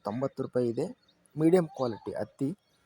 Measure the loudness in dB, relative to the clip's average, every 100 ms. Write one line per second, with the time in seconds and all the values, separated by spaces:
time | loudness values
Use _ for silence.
0 | -4 -4 -4 -4 -2 0 0 0 -4 -6
1 | _ _ _ 2 4 6 4 -2 -4 -4
2 | -6 -6 -6 -4 -4 -4 _ _